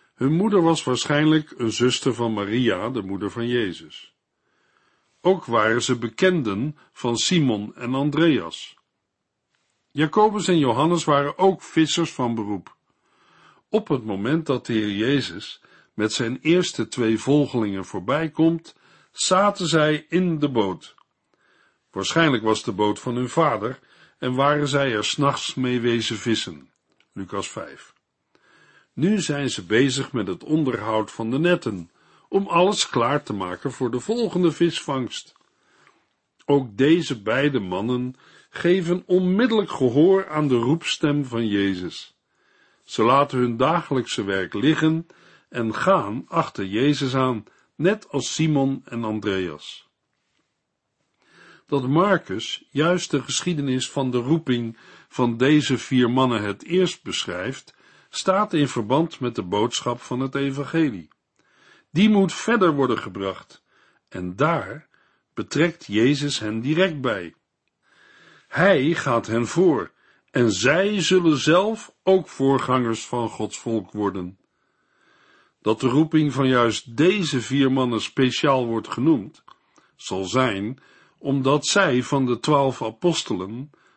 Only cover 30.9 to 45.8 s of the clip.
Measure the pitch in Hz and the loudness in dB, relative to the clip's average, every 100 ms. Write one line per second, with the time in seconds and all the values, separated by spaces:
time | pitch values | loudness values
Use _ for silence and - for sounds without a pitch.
30.9 | 110 104 - 113 135 175 180 113 95 82 | -2 -2 -6 -4 0 2 0 -2 -8 -10
31.9 | _ _ _ _ 196 196 170 185 202 - | _ _ _ _ -2 2 2 4 2 -2
32.9 | 123 120 147 - 104 90 90 135 - 123 | 0 0 0 -2 -6 -6 -6 -8 -4 -4
33.9 | 120 - 240 214 180 170 147 175 - - | -4 -4 -2 -2 2 0 2 0 0 -4
34.9 | 131 117 - - _ _ _ _ _ _ | -4 -6 -8 -16 _ _ _ _ _ _
35.9 | _ _ _ _ _ - 143 123 101 143 | _ _ _ _ _ 0 0 0 2 4
36.9 | 175 160 117 104 123 147 127 92 92 113 | 4 2 -4 -2 0 0 0 -2 -4 -2
37.9 | 123 127 - _ _ _ - 170 190 170 | -2 -4 -10 _ _ _ -4 0 2 0
38.9 | 180 - 185 180 196 240 220 175 - 127 | -4 0 0 2 2 2 0 -2 0 2
39.9 | 131 175 190 190 151 147 120 120 165 - | 4 6 4 0 -2 2 2 2 0 -2
40.9 | - 151 147 127 113 113 101 98 90 90 | -2 0 0 -2 -4 0 0 0 -2 -8
41.9 | - - _ _ _ _ _ _ _ - | -12 -18 _ _ _ _ _ _ _ -8
42.9 | - 113 139 143 131 123 117 139 170 - | 0 2 4 2 0 -2 0 0 0 -2
43.9 | 131 113 - 98 95 90 104 139 151 156 | -4 -2 -4 -2 -4 -4 0 0 2 2
44.9 | 160 - _ _ _ _ 123 113 104 | 0 -4 _ _ _ _ -6 -6 -2